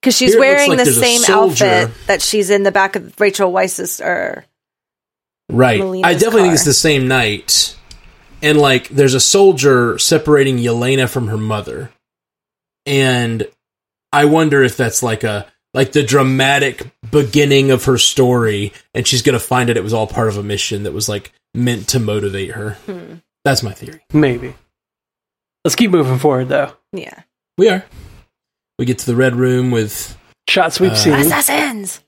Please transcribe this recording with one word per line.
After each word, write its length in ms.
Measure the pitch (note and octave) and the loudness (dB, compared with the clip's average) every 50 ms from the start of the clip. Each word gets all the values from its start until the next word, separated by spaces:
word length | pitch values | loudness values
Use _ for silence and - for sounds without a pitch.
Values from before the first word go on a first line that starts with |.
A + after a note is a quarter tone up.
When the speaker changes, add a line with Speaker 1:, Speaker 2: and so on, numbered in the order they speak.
Speaker 1:
'Cause 160 | - C4 A#3 | 2 2 0
she's 160 | - B3+ A3 G#3+ | 2 2 4 4
Speaker 2:
Here 80 | A3+ | 4
it 60 | C4+ | 4
looks 100 | C4+ C#4 | 4 4
Speaker 1:
wearing 120 | C#4+ C#4+ C#4 | 2 2 2
Speaker 2:
like 60 | - B3+ | 2 2
Speaker 1:
the 40 | B3 | 2
Speaker 2:
there's 120 | - - | 2 2
a 20 | A#3 | 2
Speaker 1:
same 200 | B3+ B3 A#3+ A#3+ | 2 2 0 0
Speaker 2:
soldier. 440 | A#3 - A3 G#3+ - F#3+ D3+ - G3+ | 2 2 2 4 2 2 2 2 2
Speaker 1:
outfit 420 | F#3+ F3+ F3+ F3 - - - - | 2 2 0 0 -2 -6 -12 -4
that 140 | - G3+ E3 - | -2 -2 -2 -2
she's 260 | - - G#3+ G3 F3+ | -2 -2 -2 0 2
in 140 | G#3 G3+ G3 | 0 2 2
the 80 | G3 | 2
back 240 | F#3+ G3+ F#3+ G3 - | 2 2 0 0 -2
of 220 | G3+ - F3+ - - | -8 -10 -10 -4 -2
Rachel 320 | G#3 G3+ G3 - G3+ F#3 F3+ | -2 0 0 0 -2 0 0
Weisz's, 480 | F#3 F#3+ F#3 - - F#3 F3+ - - | 0 -2 -2 -4 -8 -8 -10 -10 -8
or 440 | - - F3 - F2+ - - - - _ _ _ _ _ _ _ _ _ _ _ _ _ _ _ _ _ _ _ _ - | -6 -4 -4 -4 -4 -8 -8 -10 -16 _ _ _ _ _ _ _ _ _ _ _ _ _ _ _ _ _ _ _ _ -4
Speaker 2:
Right. 300 | - A#2 C3 B2 A2+ - | 0 2 2 4 2 0
Speaker 1:
Melina's 300 | G3 F#3+ F#3 F#3 F#3+ - | -2 -4 -4 0 0 0
Speaker 2:
I 40 | F3 | 2
definitely 260 | C#3+ G#3 A3+ A3 A3 | 2 0 2 4 2
think 120 | F#3+ F3+ E3 | 4 4 2
it's 80 | D3 C3+ | 2 2
Speaker 1:
car. 60 | D3 | 0
Speaker 2:
the 20 | C3+ | 0
same 340 | - - D#3+ D3 C3+ C3 | 2 2 2 2 2 0
night. 720 | B2+ C3 B2+ A#2 G#2+ G#2 - - - - - - - - - - _ - - _ - _ _ _ _ - - | 0 0 0 0 -2 -4 -6 -4 -2 0 0 0 -2 -6 -16 -20 _ -20 -20 _ -20 _ _ _ _ -18 -4
And, 160 | - D3+ D3+ | 0 2 2
like, 320 | D3+ D3 C#3 C3 B2+ - - | 4 4 4 2 0 -2 -2
there's 240 | - C#3 C#3+ C3+ B2+ | 0 2 2 4 4
a 60 | C3 | 2
soldier 760 | - - - G3 G3 G3 F3+ C3+ B2+ C#3+ C3 B2 A#2+ A#2 - - | 2 2 4 6 6 6 4 4 2 4 4 4 2 0 -2 -2
separating 580 | - - E3+ D3+ - D3+ D3+ C#3+ C3+ C3+ C3 | 0 0 0 0 2 2 2 2 2 0 -2
Yelena 500 | A#2+ A#2+ A#2+ A#2 A#2 A#2+ B2+ C#3 C3+ B2+ | -2 -2 -2 -2 -2 -2 -2 0 0 -2
from 200 | A#2+ - C3 A#2+ | -2 -4 -6 -4
her 100 | G#2 A2 | -4 -4
mother. 540 | G#2+ G#2+ G#2+ G#2+ G#2 G2+ - B1+ - C3+ - _ _ _ _ _ _ _ _ _ _ _ _ _ _ _ _ _ _ _ | -6 -4 -4 -6 -6 -6 -10 -12 -12 -12 -14 _ _ _ _ _ _ _ _ _ _ _ _ _ _ _ _ _ _ _
And 640 | C#3+ C#3 C#3 C3+ C3 B2+ B2 A#2+ A2+ A#2 A2 G#2+ - _ _ _ _ _ _ _ _ _ _ _ _ | -2 0 2 2 2 2 0 0 -2 -2 -4 -6 -8 _ _ _ _ _ _ _ _ _ _ _ _
I 140 | - C#3+ D3 | 0 2 4
wonder 380 | D3 D3+ D#3+ D#3+ D3+ C#3 C#3 C3+ | 4 4 4 2 2 2 2 2
if 120 | B2 - | 2 0
that's, 280 | - B2+ A2+ - - - | -2 -4 -2 -2 -4 -4
like, 200 | A#2+ A2 G#2+ - | -4 -4 -4 -4
a, 220 | A2 G#2 G2+ G2+ _ _ _ _ _ _ | -4 -6 -6 -8 _ _ _ _ _ _
like, 160 | B2+ C3+ C3 | -2 -2 0
the 100 | - D3+ C3+ | 0 -2 0
dramatic 840 | G#2+ C3 D3 C3+ C3 C3 C3 C3+ C3+ C#3 C#3+ C#3 C3+ A#2+ - - B2 _ _ - A2 | 2 2 2 2 2 2 0 2 2 2 0 0 -2 -4 -8 -16 -18 _ _ -14 0
beginning 580 | - D3+ C3+ A2 - D3 C#3+ C#3+ C3+ C#3 C3+ C3+ | 0 0 0 2 2 2 2 4 4 2 4 4
of 160 | C3 B2 - | 2 2 2
her 140 | C#3 B2+ A2+ | 0 0 2
story, 760 | - - - - B2+ B2 B2 A#2+ A#2 A2 G#2 G2+ G#2 G2+ - - _ _ _ | 2 0 2 2 0 2 2 0 0 -2 -2 -4 -6 -8 -10 -14 _ _ _
and 100 | - B2+ | -6 -4
she's 160 | - - B2 | -2 -2 0
gonna 160 | - C#3+ B2 A2+ | 0 0 0 0
find 300 | - - C3+ B2 A#2+ A#2+ | -2 -2 -2 0 0 0
out 80 | A#2 | 0
it 60 | A2+ F2+ | -2 -2
was 100 | G#2 A2+ | -2 -2
all 140 | A2+ A2 | -2 -2
part 220 | G#2 - - A#2 A2 | -4 -2 -2 -2 -2
of 80 | G2+ | -2
a 60 | G2+ G2+ | -4 -6
mission 380 | G#2 G2+ G2 - - G#2+ G2 G#2 | -6 -6 -6 -6 -6 -6 -6 -6
that 100 | F#2+ C#2 | -8 -6
was, 140 | G2 G#2+ | -6 -6
like, 240 | - G#2 G2+ - - _ _ _ _ _ | -6 -6 -8 -10 -14 _ _ _ _ _
meant 360 | A#2+ B2 B2 A#2+ G#2+ G2+ - | -4 -2 -2 -2 -4 -6 -4
to 100 | - C3 | -2 -2
motivate 520 | A2+ G#2+ G#2 G#2+ G2+ G2+ F#2+ G2 G2 E2+ | -2 -2 -4 -4 -4 -4 -6 -6 -8 -8
her. 200 | - A2 G#2+ G#2+ F#2+ - - | -10 -10 -10 -10 -12 -12 -14
Speaker 1:
Hmm. 280 | - F#3+ F3 E3+ - - E3+ _ _ _ _ _ | -16 -14 -14 -16 -18 -20 -20 _ _ _ _ _
Speaker 2:
That's 180 | - - - - | -2 -2 -2 -4
my 80 | G#2 | -8
theory. 300 | F#2+ - - G#2 - - _ _ | -12 -12 -18 -20 -20 -20 _ _
Speaker 3:
Maybe. 420 | - D3+ D3+ C3+ A#2+ A#2+ B2+ B2 - _ _ _ _ _ _ _ _ _ _ _ _ _ _ _ _ _ _ _ _ _ _ | 0 2 2 2 0 -4 -8 -14 -16 _ _ _ _ _ _ _ _ _ _ _ _ _ _ _ _ _ _ _ _ _ _
Let's 120 | D#3+ - | -4 0
keep 140 | - A#3+ G#3 | 2 2 2
moving 260 | F3+ E3+ D3 B2+ C3 B2+ | 4 2 2 2 0 0
forward, 300 | C#3 D3+ C3+ B2+ B2+ B2+ | 0 0 0 0 -2 -2
though. 240 | C#3+ C#3+ C#3 - - _ _ _ | -2 -2 -2 -4 -8 _ _ _
Speaker 1:
Yeah. 300 | - F#3+ - - - - _ _ _ _ _ _ _ | -14 -14 -14 -14 -20 -20 _ _ _ _ _ _ _
Speaker 2:
We 120 | - F#3+ A3+ | 2 2 2
are. 160 | F#3 F#3+ - _ - - - - - - _ _ _ _ _ _ _ _ _ _ _ | 2 0 -6 _ -20 -20 -20 -20 -20 -20 _ _ _ _ _ _ _ _ _ _ _
We 60 | - B2+ | -6 -4
get 140 | B2 B2 - | -4 -2 -4
to 60 | - | -4
the 100 | - A#2+ | -4 0
Red 200 | A#2+ C3 C3 A#2+ | 0 0 0 0
Room 340 | A#2+ B2+ B2+ B2+ B2+ B2+ B2+ | 0 0 0 0 0 0 0
with 460 | A#2+ A2+ A2 G#2 - - - - - - _ _ _ _ _ - | 0 -2 -2 -4 -6 -12 -14 -14 -18 -20 _ _ _ _ _ -2
Speaker 3:
Shots 300 | - F#3+ F3 E3 - - | 0 0 0 0 0 0
we've 100 | F3+ F#3 | 0 0
Speaker 2:
Uh, 40 | - | 0
Speaker 3:
seen. 180 | - - D#3+ D3 | 2 2 2 2
Speaker 1:
Assassins! 880 | C#3 C#3+ D#3+ - - - - C#4 D4+ D4+ C#4+ A#3+ G#3+ G3 F#3+ - - _ | 2 2 0 0 0 -2 -2 -2 -2 -2 -4 -6 -8 -10 -12 -14 -16 _